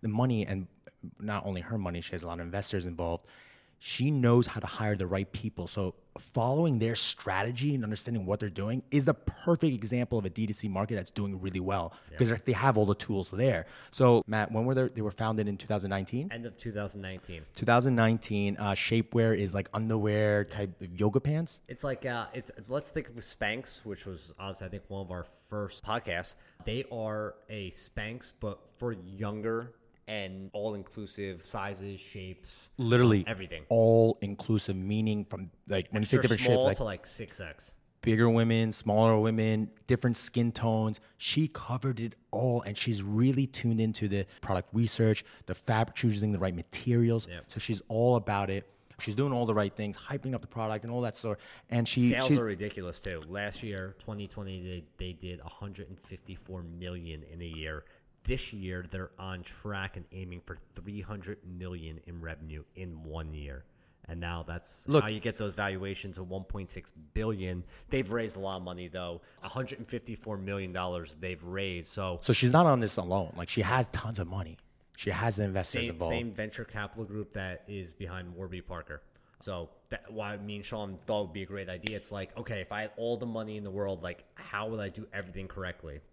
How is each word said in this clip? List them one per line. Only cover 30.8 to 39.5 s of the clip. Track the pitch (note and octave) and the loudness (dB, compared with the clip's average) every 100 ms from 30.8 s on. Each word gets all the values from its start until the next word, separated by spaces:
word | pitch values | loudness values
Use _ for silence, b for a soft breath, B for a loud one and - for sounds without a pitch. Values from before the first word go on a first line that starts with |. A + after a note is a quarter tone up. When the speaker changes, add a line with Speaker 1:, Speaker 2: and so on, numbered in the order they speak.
| F#2+ - G2+ - G2+ F2+ - | -10 -12 -12 -6 -8 -8 -8
Speaker 2:
sizes, | A2 G2 G2 G2 G2 | -6 -6 -6 -10 -12
shapes, | - G#2 F#2 F#2 - - - - | -12 -12 -12 -12 -10 -10 -10 -4
Speaker 1:
Literally | A#2+ A#2+ B2 G#2 F2+ | 4 8 10 8 4
Speaker 2:
everything. | G#2+ F#2 E2 D#2 | -4 -6 -10 2
Speaker 1:
all-inclusive, | A#2 A2+ A2+ A2+ - G2+ G2+ - A2 - F#2+ | 6 8 10 8 6 -2 -6 0 0 2 -2
meaning | F#2+ G#2+ A2 G#2 | 0 2 2 0
from, | G2+ F#2 F#2 - - | -2 -6 -10 -12 -2
like, | G2 F2+ | -2 0
when | G#2+ | 0
you | G#2+ | 4
say | B2+ | 4
Speaker 2:
Extra | - A2 | 6 4
Speaker 1:
different | |
shapes, | B2 A#2+ | 6 6
Speaker 2:
small | |
Speaker 1:
like | C3 G2 | 6 2
Speaker 2:
to, | |
like, | A#2 F#2+ - | -2 -4 -6
six | - G#2+ - | -6 -8 -10
X. | F2 D2+ - - _ _ | -12 -12 -16 -18 _ _
Speaker 1:
bigger | - A2 A#2 | 2 6 8
women, | A2+ A2+ A2+ A2+ | 8 6 4 2
smaller | G#2+ - G#2 A2+ A2 | 0 2 6 8 8
women, | A2 A2 A2 | 6 4 4